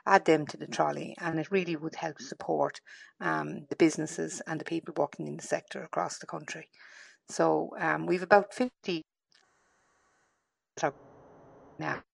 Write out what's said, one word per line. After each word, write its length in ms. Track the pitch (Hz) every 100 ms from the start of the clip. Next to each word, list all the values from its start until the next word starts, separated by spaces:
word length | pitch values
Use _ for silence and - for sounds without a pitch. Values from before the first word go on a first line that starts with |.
Add 200 | - 190
them 200 | - 156 147
to 100 | -
the 100 | 147
trolley, 480 | - 151 151 175 165
and 180 | 170 160
it 100 | 156
really 280 | 196 170 151
would 180 | 160
help 240 | - 160 -
support, 600 | 139 - - 151 143 - - - - _
um, 440 | 170 156 151 156 147
the 80 | -
businesses 640 | 165 165 156 - 160 -
and 140 | - 156
the 60 |
people 280 | - 165 - 151
working 300 | 143 - 76
in 100 | 73
the 60 |
sector 380 | - - - -
across 380 | - - 87 -
the 80 | -
country. 400 | 151 147 160 - _ - - - _ -
So, 420 | - 165 156 170 -
um, 260 | 165 156
we've 160 | 170 180
about 320 | 180 202 196
fifty 480 | - 254 - - 165 - _ _ _ _ _ _ _ _ _ _ _ _ _ _ _ _ - 151 - - - - - - - - -
now 240 | 156 143 -